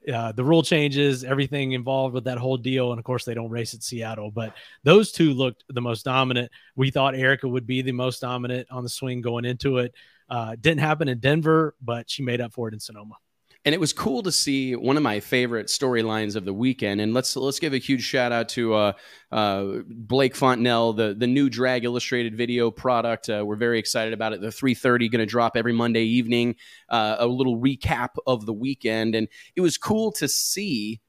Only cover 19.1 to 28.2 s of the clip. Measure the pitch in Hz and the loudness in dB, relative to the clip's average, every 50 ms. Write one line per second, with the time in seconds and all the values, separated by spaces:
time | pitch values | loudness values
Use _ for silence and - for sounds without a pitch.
19.1 | - - _ _ - 110 107 104 98 98 101 98 98 120 104 - 117 117 113 104 | -20 -20 _ _ -2 0 0 2 0 0 -2 -4 -6 -6 -8 -10 -14 -16 -6 0
20.1 | 123 135 139 127 - - 143 131 127 117 120 123 117 117 117 117 110 104 113 107 | 2 4 4 2 2 4 4 4 4 4 4 2 4 4 2 2 2 2 0 0
21.1 | 101 104 123 120 127 139 143 135 117 113 127 127 127 123 117 120 120 123 - - | 0 0 0 2 4 4 2 2 2 2 0 2 2 0 -2 -2 -2 -4 -4 -2
22.1 | 127 123 120 117 107 110 120 120 120 120 117 117 107 - - 127 127 117 113 117 | -2 -2 -2 -2 -2 -2 -2 0 2 2 0 0 -2 -2 0 2 2 2 2 0
23.1 | 113 107 - - 110 104 104 104 107 104 120 117 120 113 107 - - 123 113 110 | -2 -2 -2 -4 -2 -2 -2 -4 -2 0 0 2 2 0 0 0 -2 0 0 -2
24.1 | 113 104 113 110 107 92 98 113 107 - - 131 120 - - 131 123 120 120 110 | -2 -2 -2 -4 -4 -4 -6 -8 -6 0 2 2 2 2 4 4 4 4 2 2
25.1 | 117 117 110 98 110 120 117 117 - 117 110 120 117 117 117 117 113 113 113 110 | 2 0 0 0 2 2 2 2 2 0 0 0 0 2 2 2 2 2 2 4
26.1 | 117 123 120 113 120 120 120 120 117 _ - - - - _ _ 120 117 107 107 | 2 2 2 2 2 2 2 0 -2 _ -10 -20 -20 -20 _ _ 0 0 0 0
27.1 | 110 110 120 120 123 127 135 127 120 113 120 139 139 131 - - 156 - 123 127 | 0 0 0 0 2 0 0 0 0 2 0 0 0 0 -2 -2 0 0 -2 -4
28.1 | _ - | _ -6